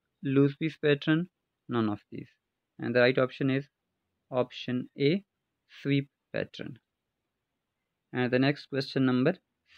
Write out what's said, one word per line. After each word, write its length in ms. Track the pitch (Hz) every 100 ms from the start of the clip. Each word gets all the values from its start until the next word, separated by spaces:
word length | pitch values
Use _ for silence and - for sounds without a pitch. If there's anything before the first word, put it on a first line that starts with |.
| _ _
लूज 320 | 143 135 139 143
पीस 200 | 160 -
पैटर्न, 520 | 147 143 160 160 175 _ _ _ -
none 180 | 120 107
of 120 | 104 -
these। 160 | 123 123 _ _ _ _ -
And 160 | 120 123
the 120 | 123
right 200 | 131 127
option 320 | - 139 135
is 40 | 143 _ _ _ _ _ -
option 560 | 131 123 - - 123 - -
A, 200 | 143 196 - _ _ _ _ -
sweep 240 | 143 139 139 _ _ -
pattern। 400 | - - - - _ _ _ _ _ _ _ _ _ _ _ _ _
And 200 | 131 123
the 60 | 127
next 240 | 139 143 -
question 360 | 135 - 139 131
number 220 | 127 143 185 _ _ _